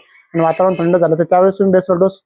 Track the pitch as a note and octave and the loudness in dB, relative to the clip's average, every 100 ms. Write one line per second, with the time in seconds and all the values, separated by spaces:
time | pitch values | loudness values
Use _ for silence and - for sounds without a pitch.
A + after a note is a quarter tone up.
0 | _ _ _ E3 E3 D#3+ F#3 F3+ E3+ F3+ | _ _ _ -2 -2 0 0 0 0 0
1 | E3 D#3+ E3 F3+ F#3+ F#3+ G3 F#3 F3+ F3 | 0 -2 0 2 2 0 0 0 0 0
2 | F#3+ F#3+ | -2 -2